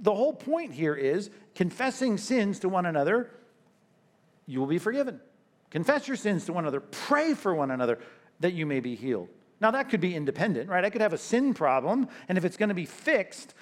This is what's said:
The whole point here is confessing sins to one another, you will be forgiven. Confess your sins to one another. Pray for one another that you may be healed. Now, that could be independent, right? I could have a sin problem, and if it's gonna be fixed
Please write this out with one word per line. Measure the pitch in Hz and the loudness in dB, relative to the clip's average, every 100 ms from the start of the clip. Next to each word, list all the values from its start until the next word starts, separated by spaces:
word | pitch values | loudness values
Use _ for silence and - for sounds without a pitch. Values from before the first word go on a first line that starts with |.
The | 202 | 0
whole | 202 277 | 2 2
point | - - 330 302 | 0 -4 -4 -4
here | 131 160 | -2 -2
is | 147 135 175 202 - - - | 2 0 0 -4 -14 -8 -4
confessing | 180 - 262 - 254 202 | -2 -2 -2 0 0 0
sins | - 254 202 185 | 0 2 2 0
to | 185 | 0
one | 190 175 | 0 2
another, | 156 147 226 240 - - _ _ _ _ _ _ _ _ _ - | 2 4 2 0 -10 -20 _ _ _ _ _ _ _ _ _ -8
you | 131 | -4
will | 135 | 0
be | 170 | 0
forgiven. | 196 269 262 160 - _ _ _ _ | 0 -2 -2 -6 -16 _ _ _ _
Confess | 156 170 294 - | 0 2 2 0
your | 269 | -2
sins | 208 180 - | 0 0 -2
to | |
one | 170 | -4
another. | 156 135 | -2 -4
Pray | - - - 294 320 | -6 -8 0 2 2
for | 269 202 | 0 0
one | 160 135 | 0 0
another | 127 123 113 - - _ - | 0 0 0 -4 -20 _ -4
that | 175 | -2
you | 175 151 | 0 -2
may | 135 | -2
be | 123 113 | -4 -4
healed. | 131 110 87 - _ - | -4 -4 -6 -16 _ 0
Now, | 214 | 2
that | 262 262 | 2 0
could | 208 | 0
be | 180 170 | 0 0
independent, | 143 - 208 123 160 | -2 0 0 0 0
right? | 180 196 | 0 2
I | |
could | 214 | 2
have | 214 | 0
a | 151 | 0
sin | - 233 277 | 0 2 2
problem, | 220 147 131 139 240 254 - - | 2 2 4 2 0 -2 -6 -2
and | 185 | 0
if | 175 | 0
it's | - | 0
gonna | 208 180 | 0 0
be | 151 | -6
fixed | - - 269 185 - - - | -4 2 2 0 -10 -20 -20